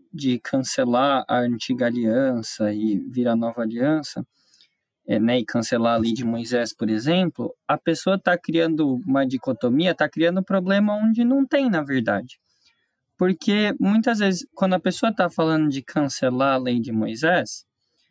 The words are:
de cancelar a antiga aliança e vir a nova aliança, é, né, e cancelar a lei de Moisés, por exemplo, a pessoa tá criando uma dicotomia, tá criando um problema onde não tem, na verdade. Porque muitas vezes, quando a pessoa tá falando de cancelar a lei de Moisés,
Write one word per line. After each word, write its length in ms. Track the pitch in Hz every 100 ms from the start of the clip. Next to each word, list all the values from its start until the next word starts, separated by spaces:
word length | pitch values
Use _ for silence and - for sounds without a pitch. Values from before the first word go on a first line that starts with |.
| _
de 280 | 151 135 120
cancelar 840 | - 135 131 - 123 123 143 135 -
a 100 | 123
antiga 480 | 120 113 - 123 120
aliança 880 | 120 113 123 135 120 110 - 104
e 240 | 104 107 98
vir 300 | - 123 120
a 80 | 113
nova 260 | 117 117
aliança, 640 | 110 117 139 156 143 117 - _ _ - _ _ _ _ -
é, 120 | 107
né, 180 | 113 123
e 80 | 110
cancelar 480 | 120 110 120 117
a 40 | 117
lei 160 | 113
de 120 | 113 117
Moisés, 480 | 117 113 120 117
por 160 | - 110
exemplo, 680 | 110 135 180 175 - 117 - -
a 100 | 190
pessoa 420 | 165 160 196 196
tá 160 | 180 175
criando 580 | - 165 165 156 147 127 -
uma 180 | 135
dicotomia, 680 | 131 131 - 120 123 135 180
tá 160 | 160 151
criando 300 | - 170 190
um 40 |
problema 520 | 185 196 185 202 208 208
onde 280 | 220 226
não 220 | 240 277 269
tem, 240 | 285 254
na 140 | 165
verdade. 560 | 139 131 113 101 123 - _ _ _ _ _ _ _ -
Porque 500 | 185 180 - 208 208 -
muitas 400 | 190 220 240 214
vezes, 260 | 196 175 -
quando 200 | - 190
a 60 | 180
pessoa 340 | 185 - 226 214
tá 140 | 175
falando 400 | - 160 160 151
de 120 | 135
cancelar 760 | - - 139 - 127 127 139 131
a 20 |
lei 200 | 127 120
de 100 | 113
Moisés, 720 | 110 107 113 160 175 110 - - _ _ _ _